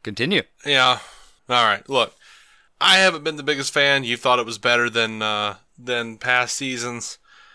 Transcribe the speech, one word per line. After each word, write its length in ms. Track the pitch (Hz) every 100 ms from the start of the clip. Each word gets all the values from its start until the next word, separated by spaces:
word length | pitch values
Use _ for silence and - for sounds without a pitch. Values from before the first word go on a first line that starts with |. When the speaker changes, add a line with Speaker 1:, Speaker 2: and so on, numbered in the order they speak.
Speaker 1:
Continue. 400 | - 101 131 190 - _
Speaker 2:
Yeah. 360 | 147 139 127 123 - - - _ -
All 160 | 123 113
right. 240 | 98 -
Look, 240 | 135 113 - - - _ _ _ _
I 180 | - 190
haven't 260 | 190 165 151
been 100 | 151
the 80 |
biggest 300 | 143 143 135
fan. 320 | 151 143 139 123
You 100 | 120
thought 240 | 131 123
it 60 | 113
was 120 | 110
better 320 | 123 120 120
than, 320 | 113 113 110
uh, 340 | 107 104 104 98 _ -
than 400 | 123 120 117 110
past 380 | 127 123 123 -
seasons. 640 | 135 123 120 120 - - _ - -